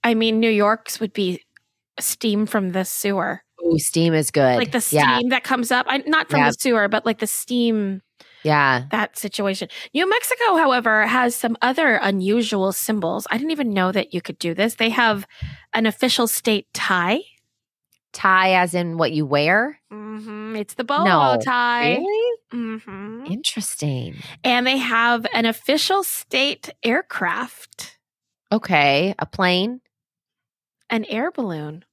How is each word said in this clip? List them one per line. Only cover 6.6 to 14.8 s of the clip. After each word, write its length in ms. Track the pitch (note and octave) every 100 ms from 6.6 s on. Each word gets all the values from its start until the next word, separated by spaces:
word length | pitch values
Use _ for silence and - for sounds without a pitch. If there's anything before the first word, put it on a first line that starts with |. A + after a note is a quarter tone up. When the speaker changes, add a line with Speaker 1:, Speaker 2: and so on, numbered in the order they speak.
Speaker 1:
sewer, 280 | C4+ A3+ G3+
but, 160 | G#3+
like, 140 | A3+ A3
the 80 | G#3+
steam. 760 | - - B3 A#3 A3 G3 F#3+ _ _ - _
Speaker 2:
Yeah. 400 | D3+ D3 C#3 B2+ C3
Speaker 1:
That 280 | A3+ G#3+ -
situation. 500 | G#3 - G3+ F#3+ F#3 - -
New 160 | C#4+ F#4
Mexico, 480 | A4+ - B4+ A#4 E4+
however, 500 | D4 B3 A#3 G#3+ G#3+
has 280 | B3+ B3
some 220 | A#3+ A#3 A#3
other 360 | B3 C4 D4+ A3
unusual 760 | G3 G3 F#3 A3+ A3 G#3 F#3+
symbols. 540 | F#3 - G#3+ E3 - -
I 60 | A3+
didn't 140 | D4+
even 220 | D4+ B3
know 160 | G3 F#3
that 240 | G3 -
you 80 | F3+
could 160 | - -
do 160 | E3+
this. 220 | E3 A3
They 140 | -